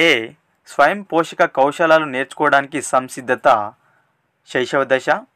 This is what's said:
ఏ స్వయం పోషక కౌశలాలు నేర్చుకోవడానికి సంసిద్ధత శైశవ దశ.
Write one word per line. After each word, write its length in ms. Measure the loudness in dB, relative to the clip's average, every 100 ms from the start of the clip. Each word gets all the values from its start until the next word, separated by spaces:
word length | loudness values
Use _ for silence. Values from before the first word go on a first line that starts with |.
ఏ 280 | 0 0 -2 -12 _ _ -8
స్వయం 360 | 0 2 0
పోషక 420 | -4 -2 -2 0
కౌశలాలు 600 | -2 2 0 2 2 2
నేర్చుకోవడానికి 800 | 2 -6 -6 -2 2 2 0 -8
సంసిద్ధత 880 | -4 -4 -4 -8 -4 0 2 2 0 -12 _ _ _ _ _ _ -8
శైశవ 360 | -6 -2 -2
దశ. 260 | 0 -2 0 -4 -4